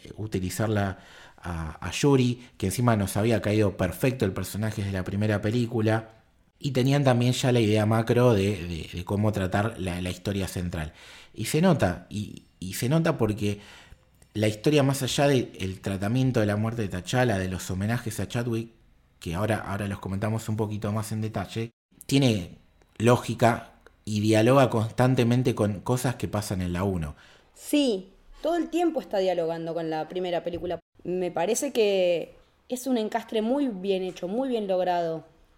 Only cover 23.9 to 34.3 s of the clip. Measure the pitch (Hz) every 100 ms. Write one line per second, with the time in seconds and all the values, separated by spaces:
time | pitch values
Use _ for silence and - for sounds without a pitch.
23.9 | _ - 107 107 107 117 139 127 113 107
24.9 | - 127 127 117 123 127 110 104 92 -
25.9 | 123 135 - 92 104 - 92 90 87 101
26.9 | 90 76 - - - _ - - 294 277
27.9 | 190 - - - - 302 339 - 330 349
28.9 | 311 196 202 185 175 160 165 165 165 160
29.9 | 156 156 180 180 170 175 170 175 170 _
30.9 | _ - 180 180 165 175 233 285 240 208
31.9 | 196 180 170 - - _ _ - 254 277
32.9 | 247 214 226 214 220 220 277 269 190 196
33.9 | 190 185 180 180